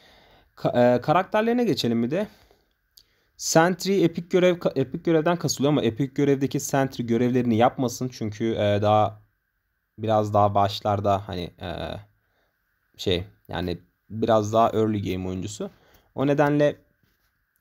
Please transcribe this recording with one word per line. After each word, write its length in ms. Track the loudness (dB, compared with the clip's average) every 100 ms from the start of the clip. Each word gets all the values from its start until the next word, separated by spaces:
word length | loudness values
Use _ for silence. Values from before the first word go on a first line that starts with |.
| _ _ _ _ _ -8
Ka-, 400 | -2 2 4 2
e, 40 |
karakterlerine 640 | 2 0 0 0 0 0
geçelim 380 | 0 0 0 0
bir 80 | -2
de. 180 | -4 -6 -10 _ _ _ _ _ _ _ _ _ -12
Sentry 680 | 0 4 4 2 -2 2
epic 240 | 0 -2 -2
görev, 240 | 2 2
ka-, 260 | 2 -2 -2
epic 220 | -4 -4
görevden 340 | 0 2 2 0
kasılıyor 360 | -2 -2 0
ama 100 | 2
epic 320 | 0 -2 -4
görevdeki 460 | 0 0 2 0 -4
Sentry 460 | -2 0 0 -4 -2
görevlerini 500 | 0 2 2 2 4
yapmasın. 540 | 2 2 -4 -4 -8
Çünkü, 400 | -6 -8 -4 -4
e, 300 | 0 0 2
daha 400 | 4 2 2 -4 _ _ _ _ _ _ _ -8
biraz 360 | 0 0 2
daha 200 | 2 4
başlarda 720 | 2 0 -2 -2 0 0 0 -2
hani, 220 | -8 -10 -10
e, 100 | -10 -8 -10 -12 -16 _ _ _ _ _ _ _ _ -8
şey 280 | -2 -2 -4 -16 -10
yani 300 | -6 -6 -8 _ _ _
biraz 420 | -4 2 2 2
daha 180 | 2 2
early 420 | 2 0 0 -4
game 160 | -4 -6
oyuncusu. 420 | -6 -8 -10 -12 -12 _ _ _
O 120 | -4 0
nedenle 500 | 2 2 2 0 -2 _ _ _ _ _ _ _ _